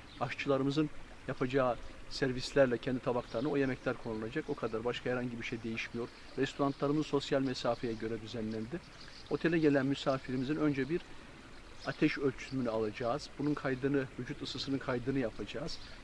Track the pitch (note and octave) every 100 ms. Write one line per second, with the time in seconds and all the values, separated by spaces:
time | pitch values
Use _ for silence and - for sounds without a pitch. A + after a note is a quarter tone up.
0 | - - B2 - C#3 C3+ C3+ C#3 D3+ -
1 | - - - C3 B2+ C3+ B2+ A2+ - -
2 | - - C3+ B2 - C#3+ C3 A#2+ C#3 B2+
3 | C3 B2 - A2+ D3 C#3+ C3+ B2+ C3 A#2
4 | B2 A2 A2 D3+ D3 C#3+ A#2 A2 A#2 A#2
5 | - B2 B2 A#2 - A#2 A2+ A2+ - A#2
6 | A#2+ - - - C3 - C#3 - C#3+ D3+
7 | D3 C#3 - C#3 C3+ B2 B2 A#2 A#2+ A2
8 | A2+ A#2 G#2+ A#2 A2 A2 A2+ E3+ - -
9 | - - - D3+ E3 E3+ D3+ C#3 C3+ C3+
10 | D3 C3+ - C3 C3 D#3 D3+ C#3 C3+ E3+
11 | - - - - - - - - - -
12 | D#3 D3 C#3 - - C3+ A#2+ A2 G#2+ G#2
13 | A#2+ D3 - - C#3+ C#3+ C#3 B2+ C3+ C#3
14 | C3 - B2 D3 C#3 B2+ - C3+ C3+ B2+
15 | B2 C3+ A2+ - G#2 A2+ D#3+ - - -